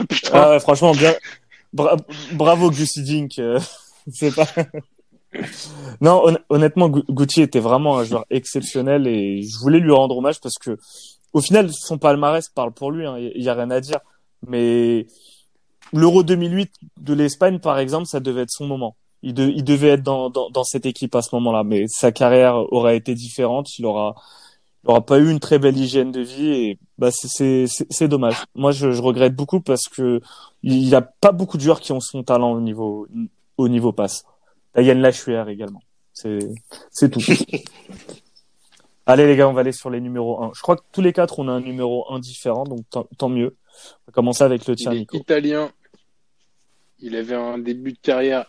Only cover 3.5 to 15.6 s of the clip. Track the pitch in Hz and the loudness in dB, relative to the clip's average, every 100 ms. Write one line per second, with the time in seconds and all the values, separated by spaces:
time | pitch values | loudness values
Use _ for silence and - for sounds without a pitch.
3.5 | 123 - - - _ - - 151 160 156 | -2 -2 -12 -20 _ -20 -4 -2 0 0
4.5 | - 156 151 - _ _ _ _ - - | 0 -6 -8 -18 _ _ _ _ -12 -12
5.5 | - - 147 135 113 151 180 165 165 - | -14 -18 -16 -18 2 4 6 6 2 0
6.5 | 151 151 180 170 143 - 135 139 165 147 | 2 2 4 2 2 -2 0 0 4 2
7.5 | 127 113 131 151 135 113 117 110 131 - | 2 2 2 2 0 -2 -4 -4 -6 -4
8.5 | 139 - 131 131 143 131 110 101 101 107 | -8 -6 -4 0 0 0 -2 -2 -4 -8
9.5 | 110 131 165 160 139 135 127 139 156 127 | -4 2 4 6 4 4 0 -2 -4 -8
10.5 | - 127 104 _ - - _ _ 156 - | -10 -10 -10 _ -20 -20 _ _ -4 2
11.5 | 208 185 147 - 156 151 143 147 165 - | 2 2 -4 -10 -2 0 2 0 -2 -4
12.5 | - 117 117 139 160 156 123 120 - 123 | -6 -6 -6 -8 -8 -8 -8 -10 -6 -4
13.5 | 120 120 127 135 147 - _ _ _ 120 | -4 -2 -4 -4 -8 -8 _ _ _ -8
14.5 | 123 117 120 117 117 110 _ _ _ _ | -2 0 2 2 0 -4 _ _ _ _
15.5 | _ | _